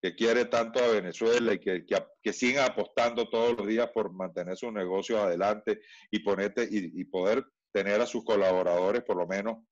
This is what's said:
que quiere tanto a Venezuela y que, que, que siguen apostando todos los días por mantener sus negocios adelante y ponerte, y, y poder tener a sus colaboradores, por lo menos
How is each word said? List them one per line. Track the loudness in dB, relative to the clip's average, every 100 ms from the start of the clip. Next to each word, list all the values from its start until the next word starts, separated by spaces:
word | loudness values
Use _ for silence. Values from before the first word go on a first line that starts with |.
que | -6
quiere | 0 2 4 2
tanto | 0 0 2
a | 2
Venezuela | 2 0 -2 2 4 2
y | 0
que, | 0 -4 0
que, | -2 -2 _
que | -6
siguen | -2 0 2
apostando | 2 0 -4 0 0 0 -2
todos | 2 2 2
los | 0
días | 0 0
por | 0 -4
mantener | -4 -8 -6 -6 -6
sus | -6
negocios | -4 -2 -2 0 0
adelante | 0 2 0 0 -2 -4 -6 -20 -6
y | -4
ponerte, | 0 0 0 -2 -2
y, | -2 -4 -8
y | -6
poder | -2 0 0 -2 _ _
tener | -4 0 0
a | 0
sus | -4 0
colaboradores, | 2 4 2 2 2 2 0
por | -2 -2
lo | -2
menos | -4 -4 -8 _